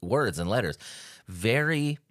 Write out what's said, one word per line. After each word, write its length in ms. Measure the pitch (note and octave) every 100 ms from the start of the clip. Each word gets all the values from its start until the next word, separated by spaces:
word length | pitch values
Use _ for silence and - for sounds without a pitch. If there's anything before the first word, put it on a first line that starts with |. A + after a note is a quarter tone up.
words 380 | F2 C#3 A#2+ D#2
and 100 | F2
letters. 280 | A#2+ F2 - - - - - -
Very 720 | F2 A2 C#3 D3+ D#3 D3 D3 _